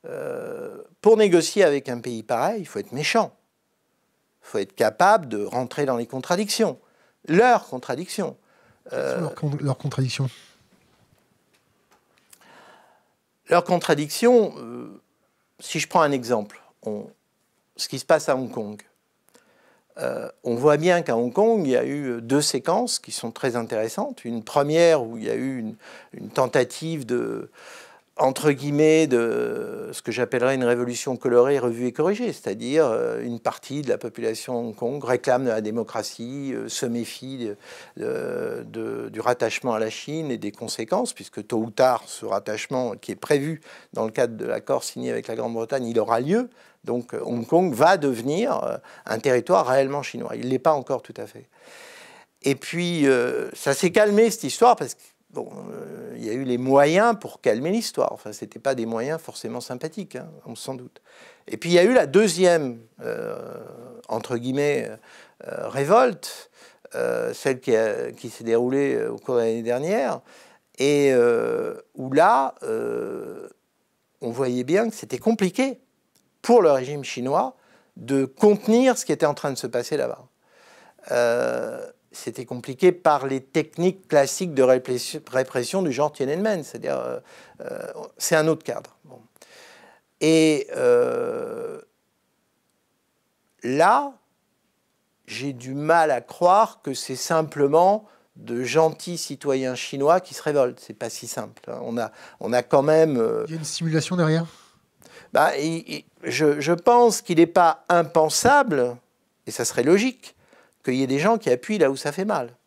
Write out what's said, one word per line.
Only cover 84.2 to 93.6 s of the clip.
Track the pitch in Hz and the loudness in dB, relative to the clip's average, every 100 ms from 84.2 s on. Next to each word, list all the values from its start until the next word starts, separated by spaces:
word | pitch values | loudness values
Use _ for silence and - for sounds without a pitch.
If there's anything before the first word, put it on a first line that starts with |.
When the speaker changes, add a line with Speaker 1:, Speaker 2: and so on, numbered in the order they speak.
| 139 - 180 | 2 0 -4
Speaker 1:
de | 135 | 2
répression, | 127 127 127 123 - 156 - | 4 4 2 -6 -6 -10 -4
répression | 127 127 131 120 190 | -4 -2 -4 -2 -2
du | 180 | -2
genre | 120 147 | 0 -2
Tiananmen, | 151 131 160 214 190 | -2 -4 -2 -2 -2
c'est-à-dire, | 143 120 - 135 | -6 -8 -6 -4
euh, | 123 120 _ - - _ | -6 -10 _ -20 -20 _
euh, | - - - - 156 _ | -12 -10 -12 -14 -18 _
c'est | - 160 | 0 2
un | 156 | 2
autre | 156 | 0
cadre. | - - - _ | -4 -10 -10 _
Bon. | _ - _ _ - - - - - _ _ _ | _ -20 _ _ -20 -20 -20 -20 -20 _ _ _
Et, | 151 160 160 151 - - | 4 6 6 2 -2 0
euh, | 123 120 123 123 127 120 120 117 - 151 - _ _ _ _ _ _ _ _ _ _ _ _ _ _ _ _ _ | 4 4 4 0 -4 -6 -8 -8 -10 -12 -18 _ _ _ _ _ _ _ _ _ _ _ _ _ _ _ _ _